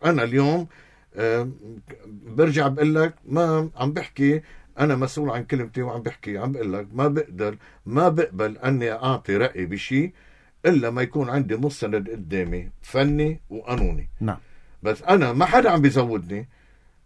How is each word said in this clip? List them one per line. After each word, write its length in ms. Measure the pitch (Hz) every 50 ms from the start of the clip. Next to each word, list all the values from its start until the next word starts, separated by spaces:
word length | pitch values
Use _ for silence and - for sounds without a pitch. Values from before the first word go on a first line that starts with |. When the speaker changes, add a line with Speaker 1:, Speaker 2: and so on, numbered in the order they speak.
| -
Speaker 1:
أنا 180 | 170 170 - 117
اليوم، 440 | 117 123 139 139 143 165 180 170 - - - - _ _ _ _ _ -
آه، 340 | 98 113 113 113 120 120 131 123 - 104 110 113 107 - - - - -
برجع 600 | 107 104 101 - 117 110 139 165 160 143 160 143
بقول 280 | 139 135 151 151 156 156
لك، 200 | 156 160 160 - _ -
ما 440 | - 135 165 175 160 160 156 160 160 -
عم 160 | - 127 143
بحكي، 500 | 151 147 - - - - 139 139 151 156 - - - - - - _ -
أنا 160 | 143 151 135
مسؤول 340 | 127 131 131 - 156 147 135
عن 140 | 113 123 113
كلمتي 380 | - 139 131 120 110 - 127
وعم 200 | 123 123 117 120
بحكي، 360 | 110 117 - - - 104 101
عم 140 | 98 117 131
بقول 220 | 139 123 110 98 95
لك، 140 | 104 101 104 110
ما 140 | 127 143
بقدر، 500 | 147 143 156 147 - 90 92 107 104 107 - - - - _ -
ما 240 | 104 117 147 175 180
بقبل 480 | 156 170 156 - 92 95 107 107 107
أني 340 | - 123 131 139 127 120 113
أعطي 460 | 110 113 127 131 131 - - - 98
رأي 280 | 104 123 127 - 90 92
بشي 480 | 82 101 98 - - 131 135 165 185 - _ _ - - _ _ _ _ _ -
إلا 240 | 170 175 139 117 117
ما 120 | 117 127
يكون 280 | 127 - - 151 135 120
عندي 260 | 131 143 131 98 107
مستند 540 | 113 139 147 139 - 117 101 110 104 98 113
قدامي 600 | 113 107 90 80 98 95 90 85 87 90 90 - - -
فني 600 | - - - 131 139 147 147 147 151 156 160 156 - -
وقانوني. 600 | 104 110 - 120 123 - - 175 165 156 - - - -
Speaker 2:
نعم. 180 | 113 110 92 - - - - - - - - - -
Speaker 1:
بس 200 | 107 107 - -
أنا 300 | 180 196 190 143 120 120
ما 120 | 139 180
حدا 240 | 156 220 254 240 214
عم 120 | 170 160
بيزودني. 680 | 139 135 - 135 120 117 113 98 82 87 101 104 127 - _ _ _ _ _ _ _ _ _ _ _